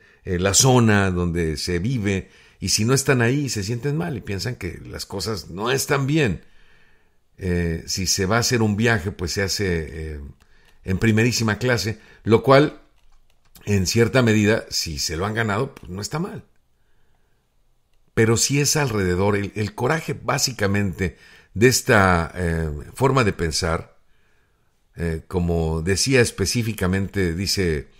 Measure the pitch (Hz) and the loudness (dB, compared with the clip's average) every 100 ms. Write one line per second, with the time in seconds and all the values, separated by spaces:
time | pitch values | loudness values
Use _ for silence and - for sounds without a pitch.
0 | _ _ - 87 92 - 131 127 113 104 | _ _ -6 -2 2 4 6 6 6 4
1 | 98 87 87 85 80 73 - 87 104 131 | 2 0 -2 -2 -2 -4 -4 -2 -2 -2
2 | 101 95 - - - - 98 - 110 135 | -2 -2 -6 -16 -20 -8 -2 0 2 2
3 | - 131 117 143 135 107 98 120 143 151 | 2 2 2 0 -2 -4 -4 -4 -4 -4
4 | 175 117 95 98 107 123 87 - - - | -4 -6 -8 -6 -6 -8 -10 -10 -14 -14
5 | - 95 95 104 80 82 113 131 - 139 | -10 -8 -6 -8 -8 -6 -2 -2 0 -2
6 | 135 156 127 82 - - - - _ _ | 0 0 0 -2 -10 -20 -20 -20 _ _
7 | _ _ _ - 92 87 85 82 - - | _ _ _ -8 -4 -2 -2 -4 -6 -6
8 | 90 - 90 113 117 123 110 101 117 113 | -2 -2 0 0 2 2 2 2 2 0
9 | 92 - 90 - 98 - 98 85 73 80 | -2 -6 -6 -4 -4 -2 -2 -2 -4 -10
10 | 78 76 69 - _ _ _ _ - 95 | -10 -10 -14 -18 _ _ _ _ -6 0
11 | 113 110 120 113 110 104 127 117 113 107 | 2 4 2 0 -2 0 0 0 -2 -8
12 | - - 98 110 131 135 151 - _ _ | -14 -8 2 4 8 6 6 -2 _ _
13 | _ - _ _ _ - - 101 87 117 | _ -20 _ _ _ -12 -2 0 2 2
14 | 113 135 117 107 104 110 - - - 71 | 2 4 4 4 4 2 -2 -6 -6 -6
15 | - - 101 110 113 101 135 - - 92 | -6 -4 -4 -2 -2 -2 -4 -8 -14 -12
16 | 104 156 202 190 - _ _ _ _ _ | -8 -8 -8 -12 -18 _ _ _ _ _
17 | _ _ _ _ _ _ _ _ _ _ | _ _ _ _ _ _ _ _ _ _
18 | _ - 113 113 - 139 143 156 139 107 | _ 2 4 4 2 0 0 0 0 0
19 | 92 90 101 101 101 - 101 - 123 160 | 0 2 2 0 -2 -6 -6 -2 -2 -2
20 | 156 110 104 135 - 120 101 101 101 82 | -4 -8 -4 -2 -2 -2 0 0 -2 -2
21 | 90 - - - _ 95 123 123 - 110 | -4 -6 -18 -20 _ 2 4 4 4 4
22 | 95 87 80 - 87 82 80 73 - - | 6 4 0 -4 -2 -2 -4 -6 -10 -2
23 | 131 131 104 - 82 - 87 82 - _ | 0 2 0 0 -4 -2 -2 -4 -6 _
24 | _ _ _ _ _ _ _ _ _ - | _ _ _ _ _ _ _ _ _ -8
25 | 85 82 - 92 87 85 80 80 82 98 | -6 -6 -6 -4 0 0 0 -2 -2 -2
26 | - 131 117 - 98 123 113 107 90 95 | 2 2 2 0 -2 -2 -4 -2 0 0
27 | 95 101 90 82 98 - 90 76 - | -2 0 0 -2 -2 0 0 -2 -6